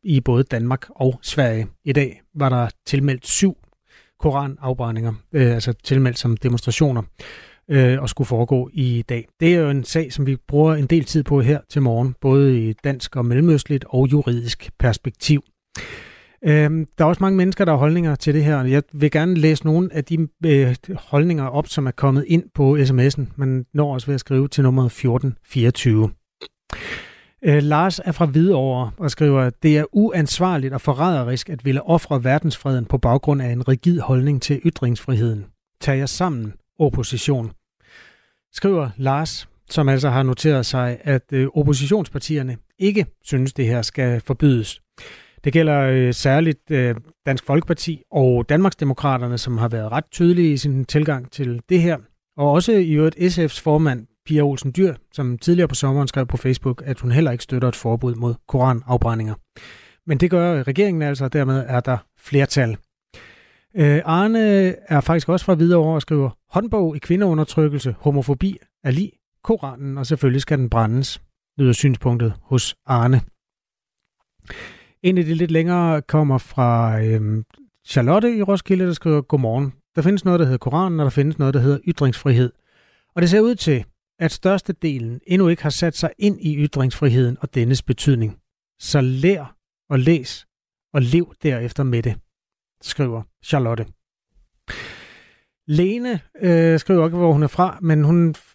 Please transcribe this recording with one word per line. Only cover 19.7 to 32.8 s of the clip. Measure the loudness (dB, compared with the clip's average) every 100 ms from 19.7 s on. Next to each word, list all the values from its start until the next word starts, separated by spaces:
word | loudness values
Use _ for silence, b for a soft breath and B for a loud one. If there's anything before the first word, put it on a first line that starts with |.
| 0 0
af | -4
de, | -4 -2 -2 -2 2
øh, | 4 2 -2 -8
holdninger | -14 -2 0 2 0
op, | -2 -4 -4
som | -4 -4
er |
kommet | 0 2 2 2
ind | 0 0
på | 0 2 4
S | 2
M | 4
S'en. | 2 0 -8 -4
Man | -2 -2 -2
når | -2 -2
også | -4 -4
ved |
at | -6
skrive | 0 0 0
til | 2
nummeret | 4 4 0
fjorten | 0 -2 0 -2 -6
fireogtyve. | _ 0 2 2 2 2 2 -4 _ _ -20 _ _ B B B B B B B
Øh, | 2 2
Lars | 2 2 0 -2
er | -6
fra | -2 0
Hvidovre | 4 4 2 0 -2 -6 -6
og | -8
skriver, | 0 2 2 0
"Det | 0 2 2
er | 2
uansvarligt | 2 2 0 -2 0 0 0 -4
og | -4
forræderisk | -4 0 0 0 -2 -4 -6
at | -6
ville | -2 -2
ofre | 0 0 0 -2
verdensfreden | 0 0 -2 -4 -4 -4